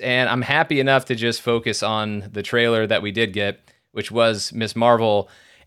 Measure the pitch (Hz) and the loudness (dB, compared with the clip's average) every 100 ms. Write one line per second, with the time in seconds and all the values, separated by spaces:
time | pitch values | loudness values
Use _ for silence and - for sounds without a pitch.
0 | 127 123 123 123 120 147 156 143 135 135 | 0 0 2 0 0 0 2 2 2 2
1 | - 117 117 113 - 117 117 104 104 107 | 0 -2 -2 -2 -2 -2 -2 -4 -2 -2
2 | 107 104 101 104 101 120 117 113 107 107 | -4 -6 -8 -10 -2 0 2 2 2 0
3 | 104 101 110 98 101 101 _ _ _ 110 | -2 -2 -2 -2 -4 -6 _ _ _ -10
4 | 101 113 113 104 - - 110 117 117 117 | -4 2 2 2 -6 -6 -6 2 4 4
5 | 113 104 - - _ _ | 4 0 -2 -12 _ _